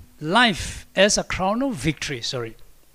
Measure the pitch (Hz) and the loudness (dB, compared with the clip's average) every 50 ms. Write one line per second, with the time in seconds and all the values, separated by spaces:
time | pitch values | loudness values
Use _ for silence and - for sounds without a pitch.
0 | - - - - 151 156 190 233 247 226 170 - - - - - - - - 190 | -20 -20 -14 -8 -4 2 4 4 4 4 2 -2 -6 -8 -8 -10 -14 -2 2 4
1 | 190 208 - 208 - - - - 185 190 214 240 277 277 220 131 113 160 147 - | 4 4 4 2 -2 -4 -4 -2 0 0 0 0 -2 -2 -4 -2 -2 -2 -2 -2
2 | - 156 143 117 - - 139 123 117 113 113 - - - - - _ _ | -6 -6 -6 -6 -6 -6 -6 -6 -6 -8 -10 -14 -20 -20 -20 -20 _ _